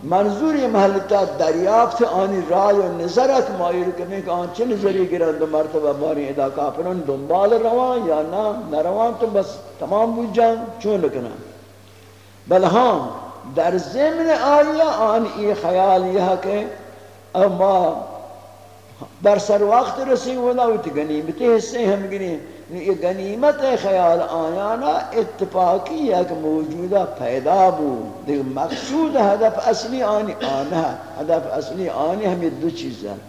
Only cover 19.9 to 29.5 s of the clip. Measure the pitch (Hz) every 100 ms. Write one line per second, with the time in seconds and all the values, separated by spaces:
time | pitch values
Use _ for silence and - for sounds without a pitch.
19.9 | 254 269 247 254 254 240 247 233 214 165
20.9 | 143 151 151 156 165 247 226 214 247 220
21.9 | 202 196 196 190 160 - - - 170 175
22.9 | 175 175 190 190 214 294 285 269 247 196
23.9 | 190 175 170 - 165 160 175 202 233 285
24.9 | 359 - 226 220 - 190 185 180 190 -
25.9 | 320 285 180 180 160 156 156 151 160 180
26.9 | 202 175 - 123 131 135 190 185 156 151
27.9 | 123 107 101 - 143 131 131 160 - -
28.9 | 285 320 285 202 202 226